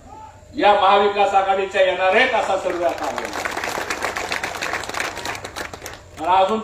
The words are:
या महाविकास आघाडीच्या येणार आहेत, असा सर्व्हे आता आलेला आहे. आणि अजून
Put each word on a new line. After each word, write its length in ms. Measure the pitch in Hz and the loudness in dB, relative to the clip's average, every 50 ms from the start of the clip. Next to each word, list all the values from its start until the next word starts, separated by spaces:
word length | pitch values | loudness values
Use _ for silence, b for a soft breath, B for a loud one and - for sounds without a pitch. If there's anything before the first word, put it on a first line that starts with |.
| - - - - - - - - - - - | -20 -20 -20 -20 -20 -20 -20 -20 -20 -12 -4
या 160 | 254 190 208 202 | 2 4 6 6
महाविकास 600 | 196 190 196 202 202 208 202 202 202 196 190 196 | 6 6 6 6 6 4 4 4 2 2 4 4
आघाडीच्या 480 | 190 190 190 190 196 190 190 202 196 | 4 2 2 2 0 0 0 2 2
येणार 320 | 185 185 185 180 185 185 196 | 4 4 2 2 2 4 4
आहेत, 200 | 233 262 254 233 | 4 4 4 2
असा 220 | 208 185 185 190 190 | 0 0 0 0 0
सर्व्हे 280 | 196 180 170 170 175 | 0 -2 -2 0 0
आता 180 | 165 160 - - | -2 -2 -2 -4
आलेला 220 | - - - - - | -6 -6 -6 -6 -8
आहे. 200 | - - - - - - - - - - - - - - - - - - - - - - - - - - - - - - - - - - - - - - - - - - - - - - - - - - - - - - - - - - | -6 -6 -6 -6 -6 -6 -6 -4 -4 -4 -6 -6 -6 -6 -6 -6 -6 -6 -6 -6 -6 -6 -6 -8 -8 -8 -6 -6 -6 -6 -8 -8 -8 -6 -6 -6 -8 -8 -10 -10 -10 -10 -12 -12 -12 -12 -12 -12 -14 -14 -14 -14 -16 -16 -18 -18 -12 -6
आणि 140 | 160 180 202 | -2 2 4
अजून 260 | 190 190 190 220 220 | 4 4 2 0 -2